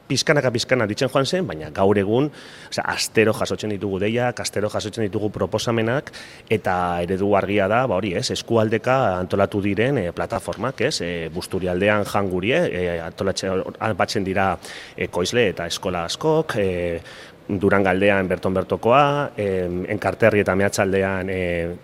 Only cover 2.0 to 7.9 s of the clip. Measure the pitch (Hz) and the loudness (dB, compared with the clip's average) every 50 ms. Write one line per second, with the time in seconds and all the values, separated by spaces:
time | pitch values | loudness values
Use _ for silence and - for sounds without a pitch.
2 | 98 98 110 127 147 147 - - - - - - - - - - - - - - | 2 2 2 2 2 0 -2 -8 -20 -20 -20 -20 -16 -10 -6 -4 -4 -4 -4 -4
3 | - - - 113 107 110 104 - 95 - 101 - - 107 104 92 104 101 98 92 | -4 0 4 4 4 4 4 2 0 -4 -4 -4 -4 -6 -4 -4 -4 -2 -2 -2
4 | 98 107 113 120 123 123 113 - 95 - - 107 101 104 - 101 95 107 98 117 | 0 0 0 0 0 -2 -2 -4 -6 -6 -4 -2 -2 -2 -2 -4 -6 -6 -4 -4
5 | 110 98 92 107 104 107 - - 95 92 - 107 - 123 117 117 110 113 123 147 | -4 -2 -2 -2 -4 -4 -2 -2 -4 -2 -2 -2 -2 0 0 0 0 0 0 -2
6 | - - - - - - - - - - 113 98 - 101 92 90 90 87 87 87 | -4 -8 -14 -18 -18 -18 -20 -10 -4 -2 -2 0 0 0 0 0 0 0 0 -2
7 | 87 87 95 92 101 101 101 95 95 92 101 104 95 95 107 120 131 123 | -2 -2 0 0 2 2 2 2 2 2 2 2 2 2 2 2 2 2